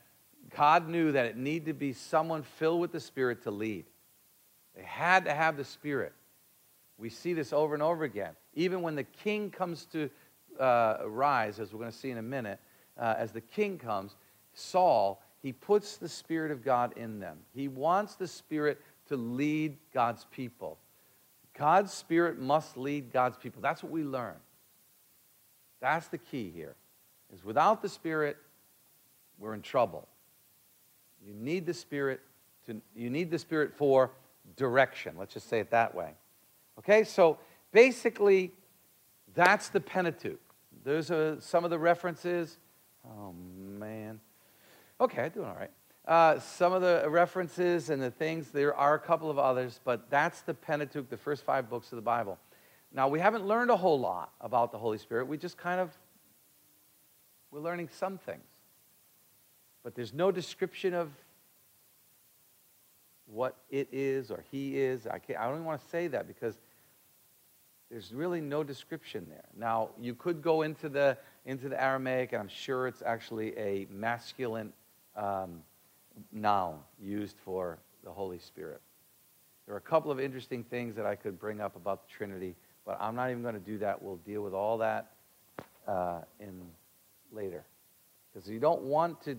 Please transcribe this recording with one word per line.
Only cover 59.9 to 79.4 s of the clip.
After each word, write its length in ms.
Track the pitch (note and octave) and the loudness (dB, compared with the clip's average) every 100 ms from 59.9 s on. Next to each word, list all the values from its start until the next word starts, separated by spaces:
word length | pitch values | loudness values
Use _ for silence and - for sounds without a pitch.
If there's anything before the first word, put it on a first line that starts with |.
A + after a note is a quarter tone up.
| - | -8
there's 180 | A2+ | -6
no 180 | C#3 F#3+ | 0 0
description 640 | F#3 - - F3+ - F#3+ | 0 -4 -6 -6 -2 -2
of 180 | F3 D#3 C#3 - _ _ _ _ _ _ _ _ _ _ _ _ _ _ _ _ _ _ _ - | -2 -4 -10 -20 _ _ _ _ _ _ _ _ _ _ _ _ _ _ _ _ _ _ _ -10
what 280 | G#2+ C3 - - | -4 -4 -4 -6
it 180 | C#3 C3+ | -4 -4
is 400 | C3+ C#3 C3+ A#2 | -2 -2 -2 -4
or 120 | E2+ - | -10 -10
he 280 | C3+ C#3 C#3 | -8 -6 -2
is. 260 | C3 B2+ A2+ | -2 -2 -6
I 140 | - | -8
can't, 200 | - F2+ | -8 -6
I 60 | A#2 | -4
don't 80 | |
even 120 | D3+ D#3+ | -4 -6
wanna 140 | D3+ - | -8 -6
say 160 | E3+ F3 | -6 -4
that 200 | A#2+ - | -4 -6
because 300 | - A#2 - _ _ _ _ _ _ _ _ _ _ _ _ - | -8 -8 -8 _ _ _ _ _ _ _ _ _ _ _ _ -18
there's 220 | A#2 F#2+ | -16 -12
really 300 | B2 F3 F3 | -6 -4 -4
no 220 | D3 D3 | -4 -4
description 640 | C#3+ C3+ - D#3 - G#2+ E2+ | -4 -8 -12 -12 -10 -12 -12
there. 160 | D2+ - - | -16 -20 -6
Now, 340 | A#2 A2+ A2 - | -2 0 -2 -6
you 160 | A#2+ A#2+ | -10 -6
could 260 | F3 E3 | -4 0
go 220 | E3 D#3+ | 2 2
into 260 | D#3 D3+ D3+ | 0 -4 -4
the, 280 | C#3 C#3 C3 - - C3 | 2 2 2 -6 -16 -10
into 240 | C3+ C3+ | -8 -6
the 120 | B2 | 0
Aramaic, 520 | C3+ C3+ C3 B2+ B2 | 0 2 0 0 0
and 80 | A2+ | -4
I'm 80 | G2 | -6
sure 380 | - - B2+ B2+ | -8 -4 -2 -2
it's 160 | - | -4
actually 520 | - A2+ - A2+ A2 - | -4 -4 -6 -6 -6 -4
a 280 | G#2 G2 G2 | -2 -2 -6
masculine, 800 | G2 A2+ A#2 - - B2 A2+ G#2+ - _ _ _ G#2 | -6 -4 -4 -8 -8 -6 -6 -8 -14 _ _ _ -6
um, 480 | G2+ G2 F#2 E2+ D2+ _ _ _ _ - - | -4 -2 -4 -10 -18 _ _ _ _ -20 -14
noun 480 | G#2+ G#2 G2+ F2 D#2 C#2 - | -2 2 2 0 -6 -16 -14
used 380 | G2 G#2 G2 - G2 | -8 -6 -6 -10 -8
for 320 | F#2 F2 E2 _ _ | -4 -4 -8 _ _
the 80 | - | -16
Holy 280 | F2+ F#2+ F2 | -10 -8 -10
Spirit. 420 | - - E2 C#2 _ _ _ _ _ _ | -14 -14 -14 -14 _ _ _ _ _ _